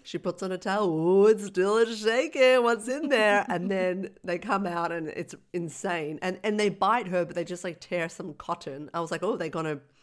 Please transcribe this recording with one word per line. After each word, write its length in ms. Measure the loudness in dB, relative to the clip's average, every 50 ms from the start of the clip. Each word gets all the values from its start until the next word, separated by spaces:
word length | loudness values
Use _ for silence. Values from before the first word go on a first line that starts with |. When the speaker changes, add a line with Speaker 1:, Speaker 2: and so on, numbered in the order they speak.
| -14
Speaker 1:
She 140 | -10 -10 -8
puts 240 | -6 -6 -6 -6
on 100 | -6 -6
a 60 | -6 -6
towel. 320 | -4 -2 0 0 2 2
Ooh, 380 | 2 2 2 4 6 6 8 6
it's 180 | 6 4 2
still 320 | -6 0 0 2 4 4 4
a 180 | 4 2 0
shaking. 680 | -2 0 0 2 0 0 0 2 4 6 6 6 6 4
What's 240 | 4 2 0 -2 -4
in 220 | -6 -4 -2 0
there? 360 | 2 4 4 6 4 4 2
Speaker 2:
<laughs> 40 | 0
Speaker 1:
And 200 | -2 -2 -2 -2
then 420 | -2 0 0 0 -2 -2 -6 -10 -12 -12 -6
they 160 | -4 -4 -4
come 260 | -2 -2 -2 -2 -2
out 260 | -2 -2 -2 -2 -2
and 180 | -4 -4 -6 -8
it's 260 | -8 -8 -10 -10 -12 -18 _ _
insane. 680 | -8 -6 -6 -8 -8 -8 -6 -4 -4 -4 -4 -6 -6 -6
And, 180 | -4 -6 -6 -4 -2
and 160 | -2 0 2
they 100 | 2 0
bite 380 | 0 2 2 2 2 2 0 0
her, 140 | 0 0 0
but 100 | -2 -2
they 80 | -6 -6
just, 200 | -6 -6 -8 -8
like, 160 | -10 -10 -10
tear 280 | -10 -6 -4 -4 -4 -4
some 240 | -6 -10 -12 -12 -12
cotton. 540 | -12 -8 -8 -8 -6 -6 -12 -10 -10 -12 -8 -6
I 60 | -6
was 100 | -6 -4
like, 100 | -6 -4
"Oh, 140 | -2 -2 -2 -2
they're 120 | -4 -6
gonna, 300 | -4 -4 -4 -4 -4 -6 -8 _ _ _